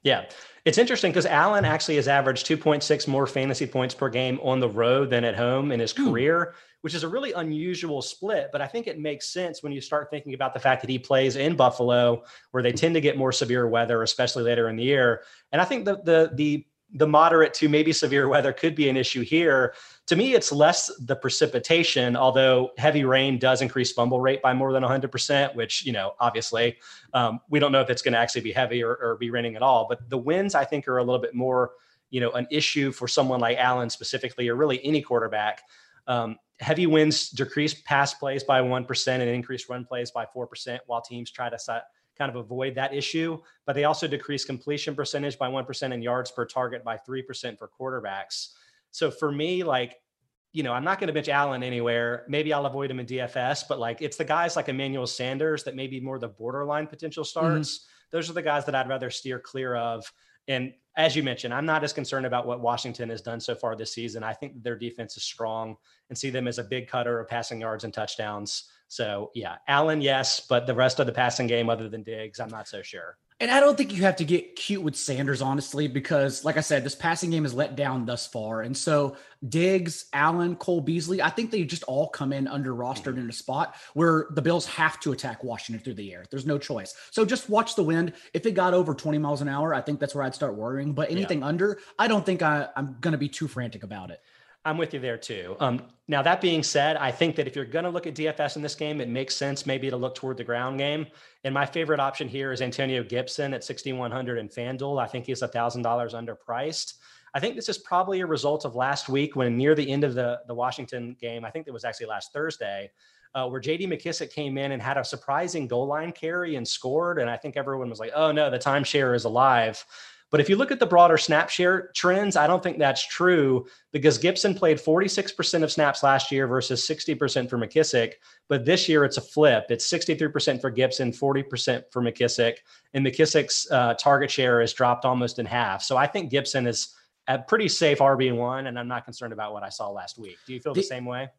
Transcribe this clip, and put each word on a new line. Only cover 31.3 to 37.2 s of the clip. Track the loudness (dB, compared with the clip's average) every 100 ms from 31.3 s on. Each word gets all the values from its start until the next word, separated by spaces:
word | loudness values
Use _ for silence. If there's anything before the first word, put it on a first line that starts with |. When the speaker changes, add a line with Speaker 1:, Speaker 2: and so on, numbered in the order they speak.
Speaker 1:
more, | 0 2 2 0 -4 _ _ _
you | -2
know, | -2
an | -2 -2
issue | 0 0 0 -2
for | -2 -2
someone | 2 2 2
like | 2 4
Allen | 2 2 -2
specifically, | -6 -6 -6 -6 -4 -2
or | 2
really | 2 0 0
any | 0
quarterback. | 0 -2 0 -2 -2 -4 _ -20 _ _ -4
Um, | -2 -2 -8 _ _
heavy | 0 2 6
winds | 6 6 2